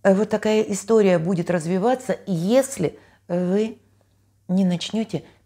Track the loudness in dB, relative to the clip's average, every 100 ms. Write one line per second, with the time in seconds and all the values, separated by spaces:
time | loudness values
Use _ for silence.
0 | 4 2 2 -2 0 0 0 -6 2 4
1 | 4 2 0 -2 -2 -4 -2 0 0 -2
2 | -4 -6 -4 -4 2 2 0 -4 -4 -6
3 | _ _ -6 -4 0 0 -2 -6 _ _
4 | _ _ _ _ -2 0 2 0 -4 -6
5 | -6 -8 -10 _